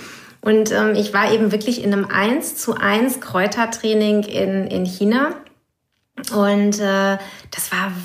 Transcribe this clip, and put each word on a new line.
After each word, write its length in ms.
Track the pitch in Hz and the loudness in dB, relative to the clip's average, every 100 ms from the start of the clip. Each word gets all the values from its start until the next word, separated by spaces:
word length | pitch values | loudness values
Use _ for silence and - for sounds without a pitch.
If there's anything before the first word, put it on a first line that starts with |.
| - - - - | -16 -20 -20 -6
Und, 320 | 214 220 214 | 2 2 4
ähm, 240 | 202 214 208 | 2 2 2
ich 180 | 208 | 0
war 160 | 202 208 | 0 2
eben 200 | 220 214 | 2 2
wirklich 320 | 208 247 240 | 0 -2 -2
in 80 | 202 | 0
einem 140 | 202 196 | 0 0
eins 440 | - 202 277 330 - | 0 0 0 -2 -6
zu 180 | - - | -4 -2
eins 440 | 202 208 254 254 | 0 2 0 -2
Kräutertraining 1040 | - 185 196 226 233 233 220 214 214 208 | -4 0 0 0 -2 -2 0 2 4 2
in, 420 | 208 - 196 190 190 | 0 -2 0 0 -2
in 180 | 185 | -2
China. 520 | 185 - 208 240 294 - - _ _ _ _ _ _ - - | -4 0 2 2 0 -2 -14 _ _ _ _ _ _ -12 -4
Und, 460 | 208 202 202 202 208 | 0 2 4 2 2
äh, 360 | 202 196 196 196 - - - | 0 2 2 0 -6 -18 -14
das 180 | - - | -10 -6
war 220 | 190 190 180 | -4 -4 -6